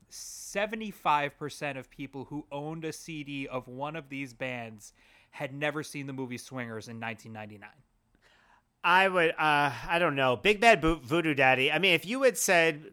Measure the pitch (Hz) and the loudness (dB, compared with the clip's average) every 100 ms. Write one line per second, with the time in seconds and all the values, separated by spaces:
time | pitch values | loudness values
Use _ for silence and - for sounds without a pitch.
0 | _ - - - - 196 208 226 214 - | _ -18 -16 -16 -8 -6 -4 -6 -10 -4
1 | 170 147 143 - 147 - 147 131 - - | 0 2 0 -6 -12 -8 -8 -8 -12 -14
2 | 139 139 120 147 - 143 151 165 160 - | -12 -12 -10 -10 -10 -10 -8 -8 -8 -10
3 | - 156 143 139 135 127 120 127 147 160 | -10 -10 -8 -8 -6 -8 -10 -10 -8 -10
4 | 135 135 135 117 131 123 113 107 - _ | -10 -10 -10 -8 -8 -8 -10 -16 -20 _
5 | _ _ _ - 139 139 147 151 143 147 | _ _ _ -10 -10 -4 -4 -4 -8 -10
6 | 139 131 127 120 - 131 117 113 110 113 | -10 -8 -8 -10 -10 -10 -8 -10 -12 -10
7 | 113 110 113 110 107 104 104 _ _ _ | -10 -10 -14 -14 -14 -16 -20 _ _ _
8 | _ _ _ _ _ _ _ _ 175 185 | _ _ _ _ _ _ _ _ 4 6
9 | 190 185 165 165 156 147 143 117 - 170 | 6 4 2 2 4 4 2 -2 -2 2
10 | 170 139 131 123 202 208 233 185 156 160 | 2 4 2 4 2 6 6 6 4 0
11 | 113 170 160 139 131 127 139 156 190 165 | 0 0 2 4 6 6 4 2 4 2
12 | 170 262 262 180 - 175 165 151 - | 0 2 2 4 4 4 4 0 -8